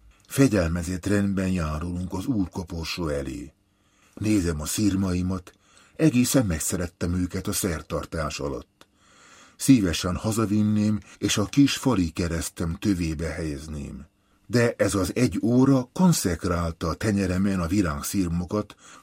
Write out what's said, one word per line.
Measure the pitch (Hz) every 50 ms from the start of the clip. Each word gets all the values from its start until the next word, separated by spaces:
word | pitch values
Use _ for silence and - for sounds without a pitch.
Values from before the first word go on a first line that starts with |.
| - - - _ _
Fegyelmezett | - - - 139 127 104 95 85 80 82 87 85 90 92 87 -
rendben | 98 104 101 101 98 98 95 95 92
járulunk | 92 90 80 76 76 78 85 87 90 90 92 90
az | 95 90 95
Úr | 143 127 104 92 82
koporsó | - 98 87 - 85 82 82 - - 90 85 76
elé. | 73 71 69 67 65 - 65 - - _ _ _ _ _ _ _ _ _ _ _ -
Nézem | - 101 110 107 101 85 85 80 76
a | 76
szirmaimat, | 78 - - 107 101 95 95 98 92 90 90 90 92 92 92 - - - _ _ _ _ - - _ _
egészen | - 160 156 - 123 123 - - 139 120
megszerettem | 95 80 78 - - - 85 87 82 - - - 87 87
őket | 92 90 90 - 92 87
a | 104
szertartás | 101 - - 95 80 78 - - 85 76 - - - 80 78 71 - -
alatt. | 69 71 65 62 64 _ _ - - _ _ _ _ _ _ _ - - - - - - _
Szívesen | - - - 135 117 95 87 78 - - 90 87
hazavinném, | 76 - 110 107 113 113 95 104 107 107 107 107 104 104 107 107 101 - - - -
és | - 104 - 117
a | 101
kis | 92 - 143 143 135 -
fali | - - 135 120 95 90 80
keresztem | - - 87 80 82 80 73 - - - 87 82 80
tövébe | - - 110 98 87 87 82 80 76 82 78
helyezném. | 78 87 82 78 73 67 76 78 78 71 71 65 65 65 71 - _ _ _ _ _ _ _
De | - 101 120 117 117 -
ez | - 104 101 101
az | 98 90 - -
egy | - 127 117 85 -
óra | - 113 120 127 131 131 139 131 123 -
konszekrálta | - - 185 180 160 - - 92 85 80 - 90 87 85 85 82 80 - 92 82
a | 76
tenyeremen | - - 107 101 98 98 90 90 92 98 101 95 92
a | 92
virágszirmokat, | 87 92 104 95 80 73 71 71 - - 101 92 85 82 87 90 - 104 104 104 - - _ - - - -